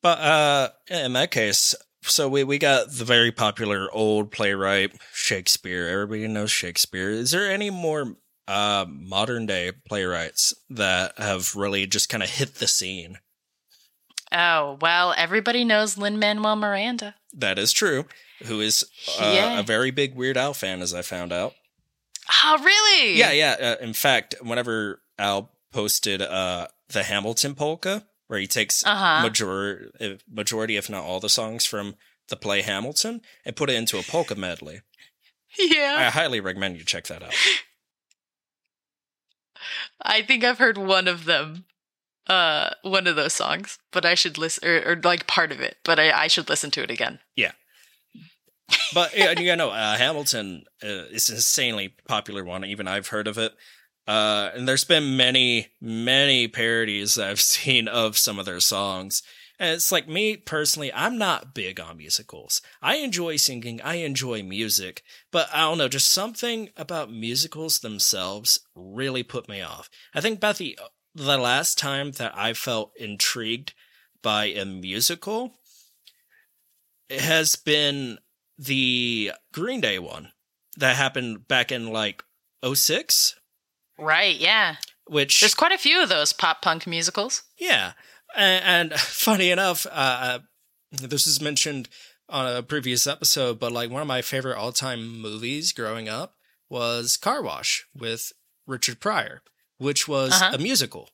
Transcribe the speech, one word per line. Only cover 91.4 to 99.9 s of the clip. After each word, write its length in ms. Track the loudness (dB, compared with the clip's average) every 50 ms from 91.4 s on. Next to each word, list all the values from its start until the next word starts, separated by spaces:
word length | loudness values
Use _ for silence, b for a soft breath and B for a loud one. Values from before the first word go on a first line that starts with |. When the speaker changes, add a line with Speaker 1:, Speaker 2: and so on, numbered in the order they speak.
Speaker 1:
mentioned 480 | 0 -2 0 0 -2 -2 -2 -6 -8 -10 B B B B B B B _
on 240 | -4 -2 -2 -2 -2
a 60 | -4 -6
previous 440 | -4 -4 -4 -2 0 0 0 0
episode, 520 | 0 -2 -2 0 0 2 2 2 -2 -2 -2
but, 100 | -4 -4 -2
like, 180 | -4 -4 -4
one 120 | -4 -6 -4
of 60 | -4
my 140 | -4 -4 -4
favorite 340 | -4 -4 -4 -4 -4 -6
all-time 640 | -4 -6 -4 -4 -4 -4 -4 -6 -8 -8 -10 -12 -10
movies 520 | -10 -10 -10 -8 -8 -6 -6 -4 -4 -4 -4
growing 360 | -4 -6 -6 -6 -8 -8 -8
up 260 | -8 -8 -8 -10 _ _ _ _ _ _ _ _
was 480 | -6 -4 -2 -2 -2 -2 -2 -2 -2
Car 260 | 0 0 -2 -2 -2 -4
Wash 440 | -6 -8 -6 -4 -4 -4 -4 -6 _ _
with 380 | -12 -8 -8 -6 -6 -8 -12 -14 _ _ _ _ _ _
Richard 320 | -12 -8 -4 -4 -4 -4 -4
Pryor, 420 | -4 -2 0 0 -2 -2 -6 -16 _ _ _ _ _ _ _ _
which 300 | -4 -2